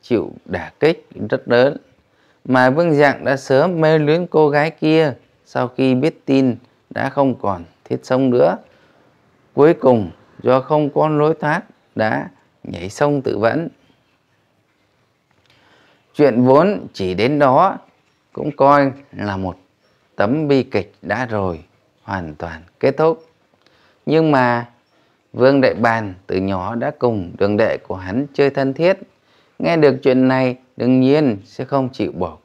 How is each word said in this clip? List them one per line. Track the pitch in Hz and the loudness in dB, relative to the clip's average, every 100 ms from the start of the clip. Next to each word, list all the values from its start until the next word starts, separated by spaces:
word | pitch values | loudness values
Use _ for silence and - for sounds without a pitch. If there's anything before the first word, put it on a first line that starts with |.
chịu | - 113 82 - | -4 -2 -2 -10
đả | - 90 - - | -10 -10 -10 -2
kích | 147 165 - - 107 | 0 0 -6 -12 -6
rất | 135 - | -6 0
lớn. | 120 131 - - _ _ _ _ _ | 2 2 0 -12 _ _ _ _ _
Mà | - 127 127 | -2 2 4
Vương | 143 175 | 2 2
Dạng | 147 143 - | 2 2 2
đã | 98 135 | -2 -4
sớm | - 135 170 170 | 0 2 2 2
mê | 156 160 | 2 2
luyến | 147 160 175 | 2 0 0
cô | 156 151 | 2 2
gái | 143 156 | 2 -2
kia, | - 156 160 151 127 _ _ | -2 0 2 2 -2 _ _
sau | _ 131 123 | _ -6 -4
khi | - 135 | -2 0
biết | 127 147 151 - | 0 0 -4 -2
tin | 135 131 110 - _ _ | 2 2 -2 -8 _ _
đã | - 127 | -8 -4
không | 143 135 | -2 -2
còn | 120 101 92 87 _ | -2 -4 -6 -10 _
thiết | - 127 | -10 -10
sống | - 131 135 | -2 0 2
nữa. | 120 147 208 - _ _ _ _ _ _ _ _ | 2 2 0 -8 _ _ _ _ _ _ _ _
Cuối | - 147 | 2 2
cùng | 165 - 120 90 - _ - | 4 2 2 0 -10 _ -6
do | - 131 | 0 0
không | 127 151 147 | 0 -2 -2
có | 147 156 | -2 -2
lối | 151 151 160 | 0 0 0
thoát | 151 165 - _ _ | -2 -4 -6 _ _
đã | - 110 131 - - _ _ | -4 -4 -4 -8 -16 _ _
nhảy | - 90 90 | -14 -12 -12
sông | - 147 143 | -2 -2 0
tự | 123 107 | -2 -2
vẫn. | 113 135 170 - _ _ _ _ _ _ _ _ _ _ _ _ _ _ _ _ _ _ _ _ _ _ _ | -2 -2 -6 -12 _ _ _ _ _ _ _ _ _ _ _ _ _ _ _ _ _ _ _ _ _ _ _
Chuyện | - 143 117 | 0 2 4
vốn | 123 135 180 196 - | 4 6 4 0 -8
chỉ | - 95 | -8 -6
đến | 90 113 147 | -2 -2 2
đó | 143 135 190 - - _ _ _ _ | 2 4 2 -2 -14 _ _ _ _
cũng | - 151 - | -10 -8 0
coi | 139 143 139 123 - | 4 4 2 -4 -14
là | 101 104 95 | -10 -8 -6
một | 95 85 _ _ _ _ _ - | -6 -10 _ _ _ _ _ -4
tấm | 101 147 151 | -2 -2 0
bi | 139 | 0
kịch | - 107 95 _ | 0 -4 -6 _
đã | 85 104 123 | -8 -6 -6
rồi, | 107 95 82 78 _ _ _ | -4 -4 -6 -12 _ _ _
hoàn | - 98 82 | -10 -10 -10
toàn | 76 85 80 87 _ | -12 -12 -14 -20 _
kết | 131 135 | -4 0
thúc. | 160 160 - _ _ _ _ _ _ _ - | -2 -2 -8 _ _ _ _ _ _ _ -2
Nhưng | 156 160 | 0 2
mà | 139 123 120 117 _ _ _ _ _ _ | 2 2 -2 -6 _ _ _ _ _ _
Vương | 113 127 139 | 0 2 4
Đại | 127 | 2
Bàn | 90 117 113 104 92 - | 2 0 0 -4 -12 -8
từ | 95 | -4
nhỏ | 95 95 92 | -2 -4 -6
đã | 117 135 151 | -6 -6 -2
cùng | 123 110 87 - | -2 -2 -6 -4
đường | 101 104 | 0 2
đệ | 107 67 - | 0 -2 -8
của | 95 | -10
hắn | 92 107 143 | -6 -6 -4
chơi | - 139 | -2 -2
thân | 139 135 | 0 -4
thiết, | 135 170 190 - _ _ _ _ - | 0 0 -2 -6 _ _ _ _ -8
nghe | 165 170 | -2 2
được | 151 131 | 4 4
chuyện | 139 127 131 | 2 2 2
này | 131 131 123 _ - | 2 0 -4 _ -6
đương | 120 131 | 0 2
nhiên | 127 147 143 104 | 4 2 0 -2
sẽ | 98 - | -8 -14
không | 131 139 131 | -4 -2 -2
chịu | - 90 | -4 -6
bỏ | 160 87 - | -6 -8 -8